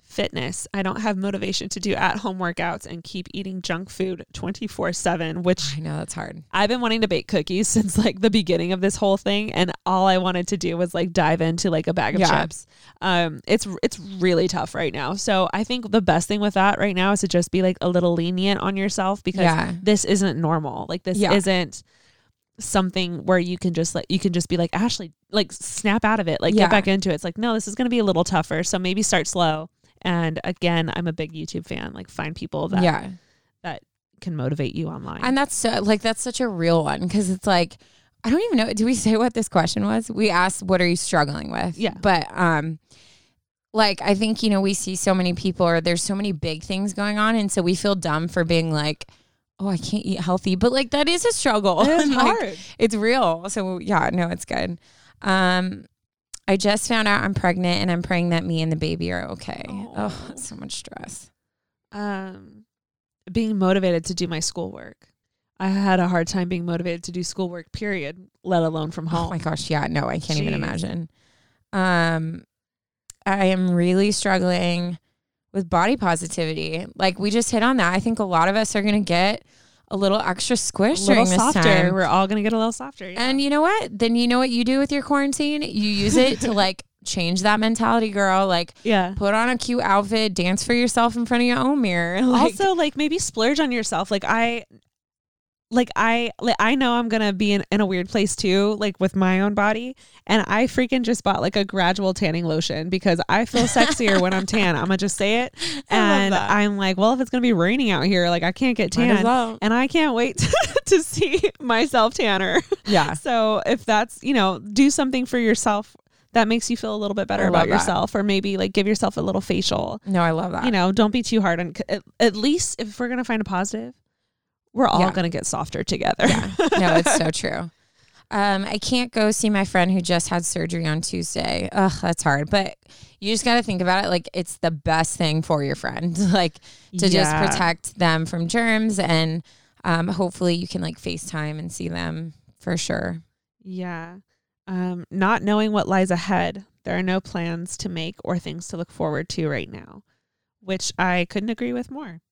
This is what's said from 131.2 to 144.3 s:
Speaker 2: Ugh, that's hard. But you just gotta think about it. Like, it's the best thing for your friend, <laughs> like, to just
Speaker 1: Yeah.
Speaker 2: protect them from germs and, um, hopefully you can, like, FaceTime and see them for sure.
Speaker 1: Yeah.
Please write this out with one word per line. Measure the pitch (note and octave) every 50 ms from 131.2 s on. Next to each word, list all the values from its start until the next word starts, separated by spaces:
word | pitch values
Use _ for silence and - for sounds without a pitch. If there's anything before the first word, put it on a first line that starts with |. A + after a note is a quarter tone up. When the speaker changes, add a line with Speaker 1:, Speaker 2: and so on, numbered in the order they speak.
| E3+ - - E3+ - - - F2 F#3 -
Speaker 2:
Ugh, | - G3+ F#3+ F#3+ - -
that's | - F3 E3+ - -
hard. | D#3+ C#3 C#3+ D3+ D#3
But | G#3 G3+ F#3+ - - _ _ _ - - - _ _ _
you | G3 G3+
just | A3+ G#3+ -
gotta | B3 A#3 A#3+
think | G3+ A3 G3 F3+
about | F3+ F3+ F#3 G3 G3+
it. | F3
Like, | F3+ F3 - - -
it's | E3+ E3+ - -
the | - - E3+
best | E3 C#3+ _ - D#3+ D#3+ E3 - -
thing | - F3 D#3 D3+ D#3+
for | D#3+ - E3 D3
your | C#3 C#3 C#3
friend, | - - - - - E3+ F3 E3 E3+
<laughs> | G#3 F3+
like, | F#3 G3 F3 D#3 _ - _ - - - _ _ - F3+
to | F3 F#3+
just | F3
Speaker 1:
Yeah. | - D#3 D3+ D#3 D#3 D#3
Speaker 2:
protect | - C#3 - F3+ E3+ E3+ - - - - -
them | F3+ E3 D#3+ D#3+ D#3+
from | - - E3+ E3+ E3
germs | - A#3+ A#3 A3+ A3 A3 A3 A3 G#3 G3
and, | F3+ E3+ E3 D#3+ D#3+ D#3+ D#3+ E3+ - _ _ _ _ _ _ _ -
um, | - E3 E3 E3 F#3+
hopefully | F#3+ E3+ F#3+ F3 - - F3+ F3 E3+
you | F3 F3+
can, | - - F3+
like, | F3 D#3+ D#3+ -
FaceTime | - F3+ E3+ D#3+ - - - D#3 D3+ D3+ D3+ D#3
and | E3 E3+
see | - - F3 E3
them | E3+ E3+ - E3 D#3+ D#3+ E3 D#3+ D3+ _ _ _ _ _
for | - F3+ E3+
sure. | E3 - - - - - F3+ F3 E3 E3 _ _ _ _ _ _ _
Speaker 1:
Yeah. | _ F#3+ F#3 F#3 F3+ F3+ E3+ E3 E3 E3+ F3+ G3 _ _